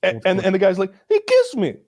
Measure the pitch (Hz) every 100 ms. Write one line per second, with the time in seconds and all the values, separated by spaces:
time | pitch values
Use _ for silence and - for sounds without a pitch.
0 | 185 117 185 185 185 190 190 185 190 -
1 | _ 415 427 508 494 285 180 101